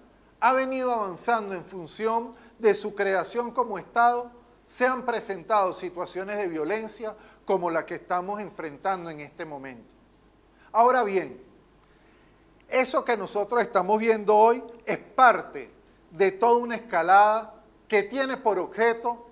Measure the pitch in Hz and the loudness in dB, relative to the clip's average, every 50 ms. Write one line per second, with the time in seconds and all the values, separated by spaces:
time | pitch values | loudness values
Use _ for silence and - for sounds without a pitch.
0 | _ _ _ _ _ _ _ _ - 240 262 262 262 262 262 262 254 254 240 226 | _ _ _ _ _ _ _ _ 2 2 2 2 0 -2 -2 -4 -2 -2 -2 -2
1 | 208 190 175 151 - - 240 226 208 196 196 175 156 - 190 185 170 151 - - | -4 -6 -8 -6 -4 -2 -2 -2 -2 -4 -8 -10 -10 -12 -14 -14 -14 -14 -10 -6
2 | 214 220 226 233 240 254 - - - - _ - 233 214 196 202 - 214 202 - | -4 -2 -2 -2 -4 -6 -10 -18 -20 -20 _ 0 2 2 2 2 -2 -6 -4 -4
3 | 202 196 190 185 165 - - 233 240 233 233 262 247 233 208 180 160 - - 240 | -2 0 0 -2 -2 -4 -4 -6 -6 -4 -2 -4 -4 -2 -4 -8 -10 -4 2 4
4 | 233 240 240 240 247 240 - - - _ _ _ _ - - - 254 254 262 254 | 4 4 4 0 -4 -8 -14 -20 -20 _ _ _ _ -16 -4 0 0 0 0 0
5 | 208 - 233 220 220 - 196 185 160 - 220 208 196 185 165 - 190 180 180 175 | -2 -4 -4 -4 -4 -6 -8 -8 -4 0 0 2 2 0 -2 -6 -10 -10 -10 -10
6 | 180 - - 175 190 196 208 208 208 180 165 156 151 156 202 220 226 214 214 - | -10 -8 -8 -10 -8 -6 -6 -4 -4 -4 -4 -4 -4 -2 -4 -4 -6 -8 -12 -12
7 | 233 214 208 - - - - _ _ - 196 185 175 175 165 165 147 - 175 160 | -12 -12 -12 -14 -18 -20 -20 _ _ -2 -2 0 0 -2 -2 -2 -4 -6 -8 -12
8 | - - 185 180 180 185 208 208 214 170 - - 165 156 143 139 - 190 196 180 | -8 -4 -4 -4 -4 -4 -8 -8 -10 -12 -12 -12 -12 -12 -10 -6 -4 -4 -4 -4
9 | 170 170 160 147 147 139 - - 175 160 147 139 131 135 127 117 110 - _ _ | -6 -10 -12 -14 -16 -16 -14 -14 -12 -12 -12 -12 -14 -14 -16 -18 -20 -20 _ _
10 | _ _ _ _ _ _ _ _ _ _ _ _ _ _ - 214 233 247 254 254 | _ _ _ _ _ _ _ _ _ _ _ _ _ _ 2 4 6 6 6 4
11 | 240 202 196 185 165 135 120 - - - _ _ _ _ _ _ _ _ _ _ | 2 0 0 -2 -2 -4 -8 -16 -20 -20 _ _ _ _ _ _ _ _ _ _
12 | _ _ _ _ _ _ _ _ _ _ _ _ _ - - 254 254 240 - 294 | _ _ _ _ _ _ _ _ _ _ _ _ _ -2 0 0 0 0 0 -2
13 | - - 240 208 190 165 - 208 202 202 247 240 208 - - 196 180 185 214 214 | 0 0 -2 -2 -2 -4 -4 -4 -2 0 0 0 0 2 2 0 2 2 2 2
14 | 220 233 226 220 208 190 214 214 220 233 240 262 - - - - - - 240 - | 2 2 2 2 2 4 6 6 6 6 6 2 -2 -10 -16 -12 -8 -6 -6 -6
15 | - - - - 262 247 208 180 151 - - 147 123 107 - _ _ _ _ _ | -8 -4 2 6 6 6 6 6 0 -8 -12 -14 -16 -16 -18 _ _ _ _ _
16 | _ _ - 160 196 190 185 190 214 240 233 240 240 240 233 214 233 - - 175 | _ _ -2 0 2 2 2 2 4 4 4 4 2 -2 -6 -8 -6 -4 -2 0
17 | 160 175 190 196 208 214 214 226 220 - - - - _ _ _ _ - - 208 | 4 6 6 8 8 6 4 2 -2 -8 -14 -20 -20 _ _ _ _ -2 0 0
18 | 196 208 240 277 269 262 262 - - 226 202 180 180 - - 208 226 233 226 233 | 0 0 -2 -4 -4 -2 -4 -2 -2 0 0 0 -2 -4 -2 0 0 0 0 0
19 | 240 240 240 240 - - | -4 -6 -6 -6 -10 -20